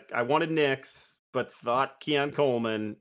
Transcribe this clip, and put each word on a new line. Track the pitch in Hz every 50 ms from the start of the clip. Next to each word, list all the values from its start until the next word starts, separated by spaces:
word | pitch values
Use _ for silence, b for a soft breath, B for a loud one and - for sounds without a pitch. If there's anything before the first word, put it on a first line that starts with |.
| - - -
I | 113 120
wanted | 120 143 156 165 165 160
Nix, | 156 147 139 131 131 - - - - - - - _ _ _ -
but | 131 117 - -
thought | - - 117 120 127 135 131 - -
Keon | - - 151 143 143 147
Coleman, | 143 - 143 139 123 117 117 113 110 107 107 107 104 -